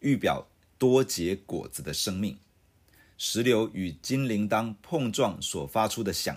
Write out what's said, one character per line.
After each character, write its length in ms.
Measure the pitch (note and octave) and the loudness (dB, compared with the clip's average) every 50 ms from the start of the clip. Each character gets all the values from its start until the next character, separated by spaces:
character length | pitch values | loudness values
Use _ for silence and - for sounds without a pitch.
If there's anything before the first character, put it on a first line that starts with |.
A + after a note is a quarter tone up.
预 180 | - C#3+ C#3 G#2 | 0 0 2 2
表 320 | - F#2 C#2+ - - - _ _ _ _ _ | 2 2 0 0 -4 -12 _ _ _ _ _
多 260 | - C3 B2+ B2+ C3 C3 | 2 4 6 6 6 4
结 320 | C3 - - E2+ F2 G2 | 4 0 -2 -2 -2 -2
果 320 | G2 - - - C3 - | -2 -4 -6 -8 -8 -8
子 160 | - - - C#3+ | -8 -10 -10 -8
的 120 | - D2+ | -6 -4
生 200 | - - - - | -4 -2 -2 -2
命。 240 | F#2+ G#3 - - - _ _ _ _ _ _ _ _ _ _ _ _ _ _ _ | -2 -2 -4 -6 -8 _ _ _ _ _ _ _ _ _ _ _ _ _ _ _
石 260 | - - - - G#2 A#2+ | -8 -6 -4 -2 2 4
榴 280 | B2+ A#2+ G#2+ A2+ - - | 4 4 4 2 0 -2
与 200 | F#2 F#2+ F2 D#2 - - | -4 -4 -6 -6 -8 -6
金 260 | - C3 C3+ C3+ B2+ | -2 -2 0 0 0
铃 180 | A2 G#2 G#2 | 0 0 2
铛 280 | G2+ A2 G#2+ A#2 A#2 G#2+ - - | 2 2 0 0 -2 -6 -10 -8
碰 280 | - F3 D#3+ C3 A#2 | -4 -2 -2 -2 0
撞 300 | G#2+ - C3 A2 E2+ D#2 | 0 0 0 0 0 -4
所 260 | - - - F2+ C#2+ | -8 -8 -6 -6 -6
发 220 | C#2+ - A2+ A2 G#2+ | -2 0 0 0 0
出 160 | - A2+ A2+ | 0 -2 -4
的 80 | G2 F2+ | -2 -2
响 240 | - - - D#2 | -2 -4 -4 -6